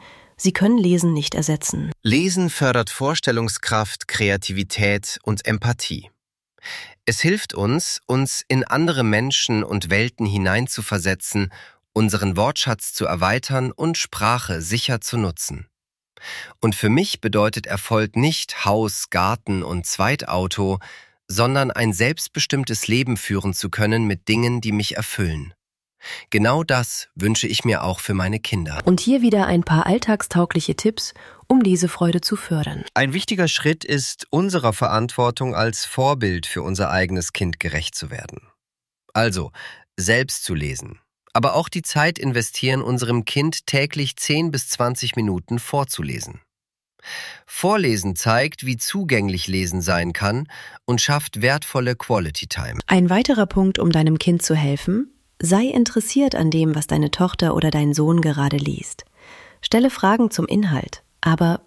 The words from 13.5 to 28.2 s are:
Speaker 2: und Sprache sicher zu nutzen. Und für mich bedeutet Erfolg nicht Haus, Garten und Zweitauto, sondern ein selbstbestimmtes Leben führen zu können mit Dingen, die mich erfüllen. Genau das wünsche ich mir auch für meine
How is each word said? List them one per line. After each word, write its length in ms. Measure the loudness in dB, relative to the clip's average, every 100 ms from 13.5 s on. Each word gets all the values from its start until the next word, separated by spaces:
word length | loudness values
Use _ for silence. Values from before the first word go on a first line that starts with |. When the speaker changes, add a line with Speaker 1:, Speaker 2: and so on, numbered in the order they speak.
| -2 -4
Speaker 2:
und 260 | -2 -2 -2
Sprache 640 | -4 -2 0 0 -2 -6
sicher 400 | -2 -2 -2 -4
zu 160 | -2 -2
nutzen. 500 | -2 -2 -8 -8 -14 _ _ _ _ -20 -16 -14 -16 -2
Und 160 | -2 2
für 140 | 2
mich 320 | 2 2 -2
bedeutet 460 | -2 2 0 -2 -6
Erfolg 480 | -6 -2 0 0 2
nicht 500 | 0 0 -6 -4 0
Haus, 440 | 2 2 -2 -2
Garten 540 | 2 2 0 -2 -4
und 220 | -2 -4 -4
Zweitauto, 960 | 0 0 0 -2 -2 0 0 0 -2 -6 -20 -20 _ -6
sondern 440 | 0 2 2 0
ein 220 | 0 0
selbstbestimmtes 920 | 2 0 0 -4 -4 -2 -2 -2 -2 0
Leben 300 | 2 2 -2
führen 360 | -2 -2 -2
zu 160 | -4 -4
können 360 | 0 2 2 2
mit 220 | -2 _
Dingen, 340 | -2 0 0
die 120 | -2
mich 220 | -2 -2 -4
erfüllen. 560 | -4 -2 -2 -4 -8 -16 _ _ _ _ -16 -16 -2
Genau 340 | 2 4 2
das 460 | 2 0 0 -6 -10
wünsche 320 | -2 0 0 0
ich 200 | 0 0
mir 180 | 0
auch 160 | 0 -4
für 140 | -2
meine 260 | -2